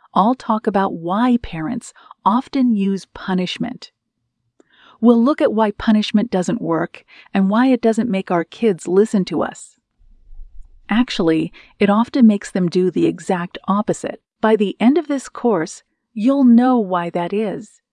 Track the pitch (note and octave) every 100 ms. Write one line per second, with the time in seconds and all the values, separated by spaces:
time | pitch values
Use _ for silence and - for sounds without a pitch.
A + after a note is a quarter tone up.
0 | _ - G#3 B3+ - G#3+ A3 G3 G3 F3
1 | E3+ G3+ B3 A#3+ - D#3+ D#3 - - -
2 | - - F#3+ A#3 - C#4 B3 G#3 G3 F#3+
3 | - - - F#3 F3+ - - - - _
4 | _ _ _ _ _ _ _ _ - -
5 | A3+ A#3 A#3+ D4+ G#3+ G#3 G#3+ - - G#3+
6 | G#3 G#3 - F#3 F3+ - E3 E3 E3+ -
7 | _ - - G3 G3 A3 C4 B3 A3+ A3
8 | A#3+ F#3+ - F3 - - A3+ E3+ - F#3+
9 | A3 G3+ F3+ - - - - _ _ _
10 | _ - - - - - - - - G#3+
11 | B3 - E3 D#3+ E3 - - - G3+ G#3
12 | A#3 C#4+ A3 G3+ - F#3+ F3 F3+ F3+ E3
13 | E3 E3+ - F3+ F3 - - G3+ G#3+ D#3+
14 | - - _ _ A3 G#3+ G3 - A3+ D#4+
15 | D4 C#4 - - A#3+ F#3 D#3+ - _ _
16 | _ A3 A#3 C#4 B3 A#3 B3+ B3 F#3 F3
17 | E3+ F3 F3 G3+ G#3+ - G#3 _ _